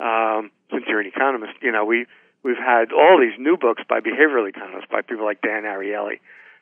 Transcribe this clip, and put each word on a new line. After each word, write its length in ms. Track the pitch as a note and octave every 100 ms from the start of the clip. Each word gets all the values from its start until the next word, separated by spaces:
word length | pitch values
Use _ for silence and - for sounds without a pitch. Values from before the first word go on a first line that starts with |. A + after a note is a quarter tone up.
um, 500 | A#2+ A2+ A2 A2 G#2 _ _
since 120 | B2 A2+
you're 120 | G#2+
an 80 | G2
economist, 460 | - C3+ B2 G#2 -
you 100 | C3+
know, 140 | A2 G#2+
we, 200 | A#2 A#2+ _ _ _
we've 140 | C3 A#2+
had 340 | C3 A#2+ A2+
all 260 | - D#3 F3
these 200 | A#2+ G#2
new 160 | C#3 F3
books 280 | A#2+ A2 -
by 140 | A2+
behavioral 480 | A#2 B2 D3+ B2+ G2
economists, 380 | G2 F#2+ F#2+ -
by 100 | G#2+
people 220 | - A2+
like 160 | G#2+ G#2
Dan 220 | A2+ G#2+
Ariely, 560 | G#2+ G2 G2 G#2 G#2 - _ - - _